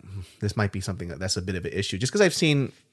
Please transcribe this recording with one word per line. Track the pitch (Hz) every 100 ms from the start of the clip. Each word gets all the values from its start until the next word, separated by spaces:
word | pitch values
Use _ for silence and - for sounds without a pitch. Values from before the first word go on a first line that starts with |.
"Hmm, | - 98 90 -
this | 104 101
might | 101
be | 101
something | 92 87 87
that, | 73
that's | 95 -
a |
bit | 92 92
of | -
an |
issue." | 92 98 95
Just | 127
'cause | 208
I've | 196
seen | - 160 143 131 - _